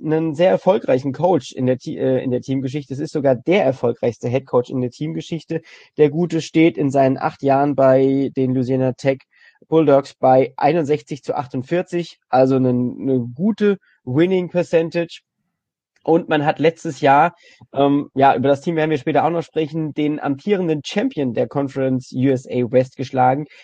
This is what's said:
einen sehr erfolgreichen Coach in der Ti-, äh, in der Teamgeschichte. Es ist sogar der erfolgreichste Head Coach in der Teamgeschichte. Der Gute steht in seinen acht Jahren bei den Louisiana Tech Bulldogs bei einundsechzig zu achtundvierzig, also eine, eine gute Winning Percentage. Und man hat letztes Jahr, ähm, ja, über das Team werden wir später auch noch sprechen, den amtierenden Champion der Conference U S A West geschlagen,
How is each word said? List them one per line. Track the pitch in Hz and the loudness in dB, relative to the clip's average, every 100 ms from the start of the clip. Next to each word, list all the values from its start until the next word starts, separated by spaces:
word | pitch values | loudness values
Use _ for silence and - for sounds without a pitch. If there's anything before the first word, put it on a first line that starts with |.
einen | 156 156 160 | -4 -2 -2
sehr | 143 180 | 0 2
erfolgreichen | 185 - 202 - 131 139 | 2 2 0 0 -2 -2
Coach | 127 170 170 - | -4 0 0 -2
in | - 127 | -4 -2
der | 127 | -2
Ti-, | - 135 | -4 -4
äh, | 131 127 | -2 -2
in | 131 | -2
der | 123 | -6
Teamgeschichte. | 113 135 131 147 139 | -4 -6 -4 -8 -10
Es | 131 | -10
ist | 160 | -8
sogar | 160 139 123 | -2 0 0
der | 139 190 | 0 0
erfolgreichste | 139 127 120 117 120 110 123 | 0 -2 -4 -2 -4 -4 -4
Head | 127 135 | -4 -2
Coach | 127 123 | -2 -2
in | 127 | -4
der | 123 | -6
Teamgeschichte. | - 151 160 - 165 - 165 - - _ - | -6 -8 -8 -8 -10 -8 -10 -10 -20 _ 2
Der | 151 | 2
Gute | 151 175 165 | 2 -2 -2
steht | - 165 165 165 | -2 2 2 2
in | 143 | -2
seinen | 135 135 135 | 2 2 0
acht | 131 - | -4 -4
Jahren | 139 135 143 | 0 2 0
bei | 139 135 131 135 135 135 | 2 4 4 4 0 -2
den | - 131 | -2 -2
Louisiana | 131 120 131 131 | -2 -2 0 -2
Tech | 123 139 135 _ _ _ _ _ | -2 -2 -4 _ _ _ _ _
Bulldogs | 160 147 139 143 | 2 4 4 2
bei | - 131 131 135 - | -2 4 4 2 0
einundsechzig | 147 170 139 147 - 147 | 0 0 0 -4 -4 -12
zu | - - | -8 -8
achtundvierzig, | 131 131 127 170 180 175 165 - _ | -6 -8 -4 -6 -4 -6 -8 -12 _
also | 127 131 135 | 2 4 4
eine, | 127 | 2
eine | 123 123 - 120 131 120 | 0 -2 -4 -2 -2 -4
gute | 123 196 208 208 196 _ _ | -4 -2 0 0 -2 _ _
Winning | - 127 175 190 180 | -6 0 2 0 -2
Percentage. | 175 170 165 165 170 170 - _ _ _ _ _ _ _ _ | -4 0 0 0 -4 -6 -10 _ _ _ _ _ _ _ _
Und | - 165 170 | 0 0 2
man | 156 143 | 0 0
hat | 151 | 2
letztes | 147 165 165 143 | 0 0 -8 -2
Jahr, | 143 139 170 - _ _ _ | 4 4 4 0 _ _ _
ähm, | - 139 143 - | 0 2 2 -2
ja, | 131 135 | 2 4
über | - 139 | 4 2
das | 139 | 0
Team | - 165 | 0 -2
werden | 156 | 0
wir | 156 | -2
später | 165 147 | 0 0
auch | 147 | 0
noch | 170 | -2
sprechen, | 156 - 156 160 156 | -4 -4 -4 -4 -6
den | 139 147 147 | -2 -2 -2
amtierenden | 143 139 202 202 180 151 | -4 -4 -2 -2 0 -4
Champion | - 208 262 165 131 | -4 -4 -4 -2 -4
der | 113 123 | -2 -4
Conference | 147 139 135 131 131 127 | -2 -4 -2 -2 -2 -6
U | 127 131 | -2 0
S | 131 131 | 0 -2
A | 123 123 | -4 0
West | 131 131 - | 2 0 -4
geschlagen, | 131 131 127 139 151 - | -6 2 2 2 -4 -14